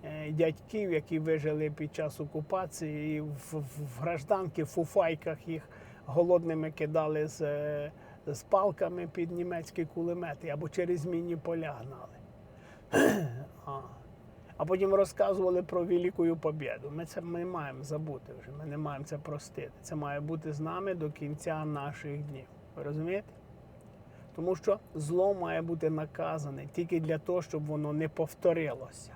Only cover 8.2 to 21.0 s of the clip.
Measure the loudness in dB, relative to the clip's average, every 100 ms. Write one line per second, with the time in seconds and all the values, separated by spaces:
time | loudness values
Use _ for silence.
8.2 | -6 -6 4 6 6 2 0 0 -6 -4
9.2 | -2 -2 -2 -4 -6 -4 -4 -2 -2 -2
10.2 | -4 -6 -4 -4 -2 0 2 2 0 -2
11.2 | -2 -2 -2 -2 -4 -6 -10 -12 -14 -16
12.2 | -18 -20 -20 -20 -20 -20 2 6 8 6
13.2 | 0 -4 -10 -12 -10 -10 -10 -16 -18 -20
14.2 | -20 -20 -20 -6 0 4 6 6 6 4
15.2 | 2 4 4 4 2 0 4 4 4 4
16.2 | 2 4 0 -2 -4 -4 -6 -8 -6 -6
17.2 | -4 -4 -2 -2 -4 -6 -4 -4 -4 -6
18.2 | -10 -14 -12 -10 -8 -4 -4 -4 -6 -8
19.2 | -6 -8 -8 -10 -10 -12 -8 -6 -2 -2
20.2 | -2 -4 -4 -4 -4 -2 -2 -2